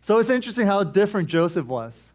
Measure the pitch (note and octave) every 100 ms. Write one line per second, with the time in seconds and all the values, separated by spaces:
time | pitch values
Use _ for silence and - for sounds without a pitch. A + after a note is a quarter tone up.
0 | - A3 A3 B3 A#3 A3+ G#3 G3+ F#3 D#3+
1 | G#3 G#3 E3 E3 E3+ E3+ B2 B2+ A2+ A#2
2 | _